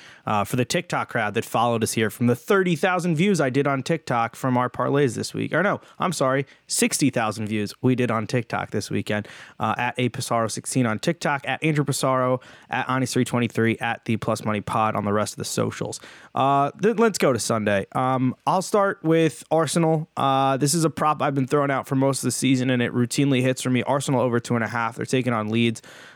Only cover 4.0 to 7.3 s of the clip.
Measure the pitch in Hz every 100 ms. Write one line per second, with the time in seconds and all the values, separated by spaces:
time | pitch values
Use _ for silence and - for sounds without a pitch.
4 | - 120 117 - 135 123 123 - 127 139
5 | 143 110 107 107 110 147 196 156 - -
6 | 180 160 131 135 139 - _ - 233 -
7 | 143 123 110